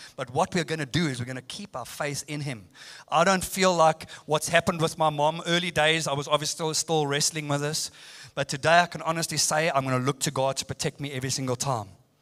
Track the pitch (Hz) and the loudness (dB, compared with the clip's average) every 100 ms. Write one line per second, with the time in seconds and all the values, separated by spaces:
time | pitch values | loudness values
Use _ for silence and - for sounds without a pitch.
0 | - - 131 139 185 180 156 160 135 165 | -16 -12 -4 -2 0 -2 -2 -4 -2 0
1 | 165 120 123 127 123 - 101 131 120 - | 0 -2 -6 -10 -12 -14 -12 -12 -10 -6
2 | 147 139 - 147 143 113 92 - - - | -6 -6 -8 -8 -6 -10 -14 -20 -20 -20
3 | - 147 180 185 - 190 185 170 160 160 | 0 4 4 4 0 2 4 6 4 2
4 | - - - 151 - 170 170 170 160 - | -6 -14 -2 -2 4 4 4 2 0 2
5 | 156 147 151 165 170 170 180 156 151 160 | 0 2 0 0 0 0 0 2 4 2
6 | 151 139 147 147 151 - 160 151 - 160 | 0 -4 0 0 0 -4 -2 -2 0 0
7 | 143 143 - 160 147 143 147 160 - - | 2 0 0 -2 -2 -2 -2 -4 -6 -10
8 | - - - - 139 139 156 170 175 160 | -20 -20 -8 -6 -4 0 4 6 4 -2
9 | 156 165 160 151 - 156 165 135 131 127 | -4 -2 -2 -2 0 2 2 0 2 2
10 | 131 - 160 139 135 - - - 160 - | 0 0 -2 0 0 -2 -6 -4 -6 -6
11 | 143 131 131 131 131 123 139 120 95 - | -8 -6 -4 -4 -2 -2 -2 -4 -6 -16
12 | _ _ | _ _